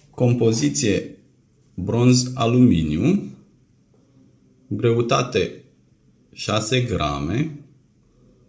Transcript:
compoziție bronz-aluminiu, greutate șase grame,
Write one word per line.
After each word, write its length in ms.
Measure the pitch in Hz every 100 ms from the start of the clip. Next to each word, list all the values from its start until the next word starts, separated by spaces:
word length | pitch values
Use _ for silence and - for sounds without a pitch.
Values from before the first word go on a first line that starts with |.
| _
compoziție 1080 | - 123 120 117 113 143 143 107 92 - - _ _ _ _ _
bronz-aluminiu, 1600 | - 95 113 123 123 123 127 117 120 120 82 78 78 127 202 - - _ _ _ _ _ _ _ _ _ _ _ _ -
greutate 960 | 104 120 117 120 139 131 101 87 - - _ _ _ _ _ _
șase 480 | - - 107 104 127
grame, 840 | 117 87 76 71 73 113 160 - - _ _ _ _ _ _ _